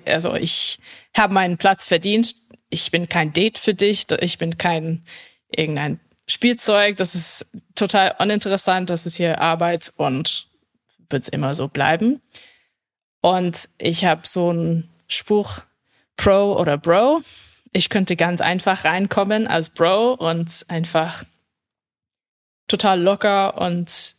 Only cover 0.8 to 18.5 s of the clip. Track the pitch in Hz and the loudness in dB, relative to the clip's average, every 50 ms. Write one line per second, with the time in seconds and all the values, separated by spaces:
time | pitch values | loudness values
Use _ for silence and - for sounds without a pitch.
0.8 | _ - - - - _ - - 214 196 196 190 185 180 180 165 - 196 190 - | _ -20 -20 -20 -18 _ 0 2 2 4 4 2 2 2 0 2 2 2 2 2
1.8 | - - 185 170 170 196 208 220 233 226 - _ _ _ - - _ _ - 165 | 0 0 0 0 2 2 2 2 2 0 -4 _ _ _ -20 -20 _ _ -8 -6
2.8 | - - - 165 175 165 - 175 160 156 151 170 190 220 - - - - 208 185 | -4 -2 -2 -2 -2 -2 0 0 0 0 0 0 0 0 -2 -2 -2 -2 0 2
3.8 | 208 202 214 190 - - - - - 175 - - 170 165 165 165 - 180 170 160 | 2 0 0 0 -2 -2 -2 -2 -2 -2 -4 -4 -4 -6 -4 -2 -2 -2 0 -2
4.8 | 156 165 165 165 - - - - - - _ _ _ _ - - 156 156 151 143 | -2 -4 -4 -6 -8 -12 -20 -20 -20 -20 _ _ _ _ -4 -4 -2 -2 -2 -2
5.8 | 147 147 - - _ _ _ _ _ - - - - 240 247 233 - - 208 202 | -4 -4 -4 -6 _ _ _ _ _ -8 -4 0 0 0 0 0 2 2 4 4
6.8 | 208 208 202 - 190 175 - 180 160 - - - - - - 220 - _ _ - | 4 4 2 0 -4 -4 -4 -4 -4 -4 -4 -4 -6 -10 -14 -20 -20 _ _ -2
7.8 | 214 190 - 202 190 190 - - 180 202 214 208 - 202 196 190 - - 185 185 | -2 2 4 4 4 2 2 0 0 0 0 0 0 0 -2 0 0 0 0 0
8.8 | 180 175 175 165 - 170 165 - 175 165 160 - - 165 165 165 170 170 175 170 | 0 -2 -4 -4 -4 -6 -4 -2 -2 -2 0 0 0 0 0 0 0 0 -2 -2
9.8 | - - - - 151 143 131 131 160 - - - - _ _ _ _ _ _ _ | -4 -6 -6 -4 -2 -2 -2 -2 -2 -4 -4 -6 -8 _ _ _ _ _ _ _
10.8 | _ _ _ _ _ - - 135 - - - 143 147 135 143 160 131 147 - 143 | _ _ _ _ _ -6 -4 -4 -4 -4 -4 -2 -2 -2 -2 -4 -4 -4 -2 0
11.8 | 139 147 160 170 214 233 285 285 _ _ - - - - _ _ _ _ _ _ | 2 2 2 2 2 0 0 -2 _ _ -20 -20 -20 -20 _ _ _ _ _ _
12.8 | _ _ _ _ _ _ _ _ - 175 185 185 180 175 165 - - - _ - | _ _ _ _ _ _ _ _ 2 2 2 2 0 -2 -2 -4 -8 -10 _ -6
13.8 | - - 170 165 190 180 156 160 - - - 185 175 175 170 170 165 165 165 165 | -4 -2 -2 2 2 2 2 2 0 -4 -2 0 0 0 0 0 0 0 0 -2
14.8 | 160 - _ _ _ - - - - - 208 208 202 - - - - _ _ _ | -4 -6 _ _ _ -8 -6 -6 -2 0 0 0 0 -2 -6 -12 -16 _ _ _
15.8 | _ _ _ _ _ _ _ - - 202 196 196 202 202 202 - 175 160 143 147 | _ _ _ _ _ _ _ 0 2 4 4 6 4 2 2 0 0 0 0 0
16.8 | - 165 170 190 226 262 302 330 - - - - - - - _ _ _ - 196 | 2 2 4 4 6 4 4 2 -2 -6 -16 -20 -20 -20 -20 _ _ _ -2 -2
17.8 | 180 - - 208 190 - 180 165 170 175 175 170 - - | -2 0 0 0 0 0 0 2 2 2 2 0 0 0